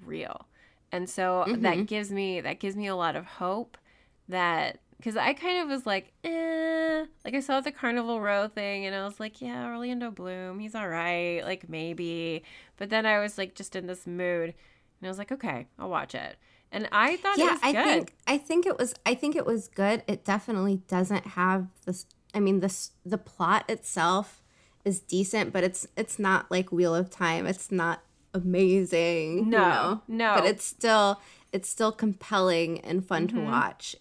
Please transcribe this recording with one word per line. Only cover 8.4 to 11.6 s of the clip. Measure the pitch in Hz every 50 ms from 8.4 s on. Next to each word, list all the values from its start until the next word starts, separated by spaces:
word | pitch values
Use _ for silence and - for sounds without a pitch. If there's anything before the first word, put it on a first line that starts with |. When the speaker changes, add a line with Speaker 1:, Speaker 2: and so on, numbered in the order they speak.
| 208 214
Speaker 1:
thing, | - 214 202 202 202 196 196
and | 190 196
I | 196 196
was | 202 202 -
like, | 220 214 214 -
"Yeah, | 254 240 240 247 247
Orlando | 240 233 233 240 247 247 240 240 233
Bloom, | 202 - 180 185 185 185 185 185 185 202
he's | 214 214 220
all | 220 208 180
right, | 165 170 170 175 175 175 175 175 170 165 160
like, | - 190 190